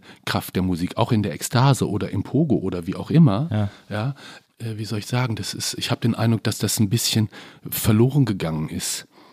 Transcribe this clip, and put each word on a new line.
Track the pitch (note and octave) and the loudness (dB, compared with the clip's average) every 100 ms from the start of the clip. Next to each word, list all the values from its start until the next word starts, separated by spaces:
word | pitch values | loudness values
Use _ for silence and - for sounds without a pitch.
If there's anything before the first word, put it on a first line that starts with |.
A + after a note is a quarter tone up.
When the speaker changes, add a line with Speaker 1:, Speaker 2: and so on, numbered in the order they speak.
| - - - | -14 -14 -4
Speaker 1:
Kraft | F#2+ - F#2 | -4 -2 -2
der | |
Musik, | F#2 F2 F2+ - | 0 0 -2 -2
auch | A2+ | 0
in | A2 | 2
der | G2 | 0
Ekstase | D#2+ - A#2+ C3+ B2+ C3 | -4 -2 2 4 4 2
oder | G2+ F#2+ | -2 -4
im | G2+ | -4
Pogo | - C3 E3 G2 | -2 0 2 2
oder | F#2+ F2+ F2 | 0 -4 -6
wie | F#2 | -6
auch | F#2 | 2
immer. | C#3+ D3+ G2 D#3+ | 6 6 6 0
Speaker 2:
Ja. | G#2 G#2 - - | 0 -2 -4 -8
Speaker 1:
Ja, | G#2 A#2+ C#3 - - _ - | -4 -4 -6 -12 -20 _ -12
äh, | A2+ G#2+ | -8 -8
wie | G#2+ | -6
soll | G#2+ | -6
ich | - | -2
sagen, | B2 B2+ G#2 | -2 -2 -4
das | F#2+ | -6
ist, | - - - | -6 -6 -6
ich | - | -4
hab | A#2+ | -2
den | A2+ G#2 | 0 2
Eindruck, | A2+ A2+ | 2 2
dass | - G2+ | 0 -2
das | G#2 - | -2 0
ein | G#2 | 2
bisschen | A#2 - A2+ A2 - - - - | 2 0 2 0 -4 -20 -18 -10
verloren | - - G#2+ B2 C#3 B2+ | -2 2 4 4 4 2
gegangen | F#2+ E2+ D#2 D#2 | 0 -4 -4 -4
ist, | F2 - - - _ - | -6 -6 -8 -12 _ -20